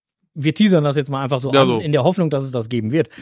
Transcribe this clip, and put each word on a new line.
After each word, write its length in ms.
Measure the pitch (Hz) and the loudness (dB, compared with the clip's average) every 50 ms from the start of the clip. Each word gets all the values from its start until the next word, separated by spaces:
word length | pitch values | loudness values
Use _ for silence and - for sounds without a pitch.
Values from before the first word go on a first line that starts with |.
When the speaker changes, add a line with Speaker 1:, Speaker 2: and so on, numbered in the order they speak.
| _ _ _ _ _ _ - | _ _ _ _ _ _ -10
Speaker 1:
Wir 220 | 160 135 156 147 | -6 -4 -2 0
teasern 280 | - 214 208 185 160 147 | 2 2 4 4 4 2
das 120 | 143 135 | 0 0
jetzt 160 | 151 135 139 | -2 -4 -4
mal 100 | 139 135 | -4 -6
einfach 180 | 139 123 143 127 | -4 -4 -4 -4
so 140 | 123 135 131 | -2 2 4
Speaker 2:
Ja, 80 | 139 | 4
Speaker 1:
an, 60 | 135 127 | 4 4
Speaker 2:
so. 120 | 120 113 | 2 0
Speaker 1:
in 120 | 175 151 | -2 0
der 120 | 147 143 127 | 0 2 2
Hoffnung, 280 | 170 180 - 175 156 | 2 2 0 0 0
dass 120 | 147 135 135 | -2 -2 -4
es 80 | 131 | -4
das 160 | 127 123 110 113 | -6 -6 -6 -4
geben 240 | 123 117 107 107 | -4 -4 -2 -2
wird. 180 | 131 165 - - - - | 0 0 -2 -2 -6 -12